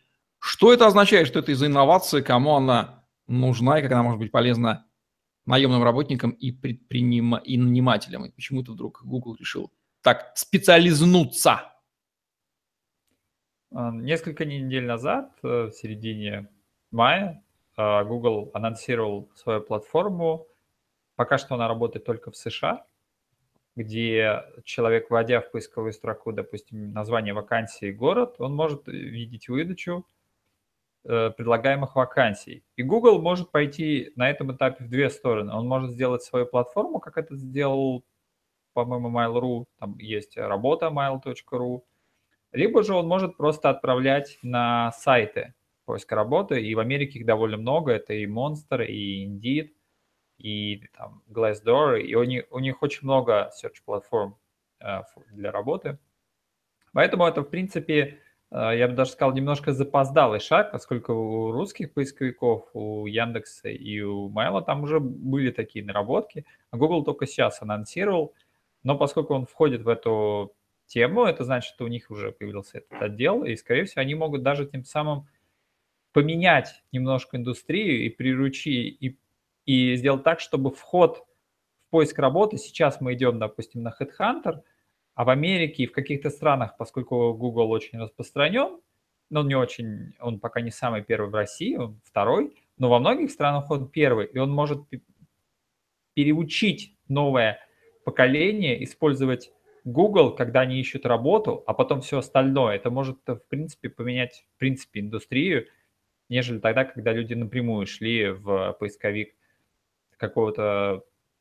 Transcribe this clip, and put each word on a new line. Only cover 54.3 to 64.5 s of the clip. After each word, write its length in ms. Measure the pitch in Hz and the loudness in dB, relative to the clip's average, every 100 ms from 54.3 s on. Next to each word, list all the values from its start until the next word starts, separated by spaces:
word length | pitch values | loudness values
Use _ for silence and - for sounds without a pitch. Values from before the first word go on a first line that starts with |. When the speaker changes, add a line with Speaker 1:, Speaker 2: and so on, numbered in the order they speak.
| 107 _ _ _ _ | -8 _ _ _ _
Speaker 2:
э, 200 | 107 95 | -10 -10
ф-, 260 | 95 - _ | -10 -20 _
для 200 | 104 101 | -12 -8
работы. 460 | 101 113 185 151 143 _ _ _ _ _ _ _ _ _ | -6 -4 -6 -6 -12 _ _ _ _ _ _ _ _ _
Поэтому 320 | - 185 185 170 | 2 2 4 2
это, 160 | 156 | 2
в 80 | 143 | -4
принципе, 720 | 180 185 165 151 151 143 - _ _ _ | -6 -6 -6 0 0 0 -4 _ _ _
э, 260 | - 110 117 | -4 -2 2
я 100 | 123 | 2
бы 80 | 123 | 2
даже 160 | 127 | -2
сказал, 220 | - 139 | 0 0
немножко 380 | 131 139 143 147 | 0 -2 -2 -2
запоздалый 680 | 131 139 139 131 151 127 107 | -2 0 2 4 4 4 2
шаг, 320 | - 165 208 | 2 2 2
поскольку 420 | - - 123 113 | -4 -6 -6 -4
у 380 | 113 110 113 110 | -4 -2 -4 -4
русских 420 | 117 190 - 160 | -4 -6 -8 -8
поисковиков, 760 | - 135 - 131 117 123 110 - | -6 -6 -4 -6 -2 0 0 -4
у 320 | 113 107 107 104 | -12 -8 -8 -4
Яндекса 640 | 107 117 113 - - 107 | -4 -2 -6 -12 -14 -12
и 320 | 104 107 104 | -12 -10 -8
у 280 | 101 101 101 | -6 -6 -6
Мэйла 340 | 104 131 | -4 -2